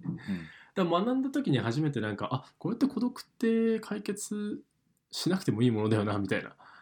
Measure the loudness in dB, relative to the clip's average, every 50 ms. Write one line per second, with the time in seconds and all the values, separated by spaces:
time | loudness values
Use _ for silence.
0 | -8 -8 -8 -6 -6 -6 -6 -6 -6 -10 -16 -20 -20 -8 _ 0 2 2 4 2
1 | 2 2 2 0 0 0 -2 -2 2 2 2 2 2 0 0 0 0 0 0 0
2 | -2 -2 -2 -4 -2 -2 -4 -4 -6 -8 -12 _ -4 -4 0 0 0 0 0 0
3 | -2 -2 -4 -6 -12 _ _ -2 0 2 4 4 4 2 2 0 -2 -4 -8 -6
4 | -4 -6 -6 -6 -6 -6 -6 -6 -6 -6 -8 -8 -10 _ _ _ _ _ _ _
5 | _ _ -10 -4 0 0 0 2 2 0 2 4 4 4 4 4 2 4 4 2
6 | 2 2 0 0 0 0 0 -2 -2 -6 -12 -20 -20 -20 -20 -20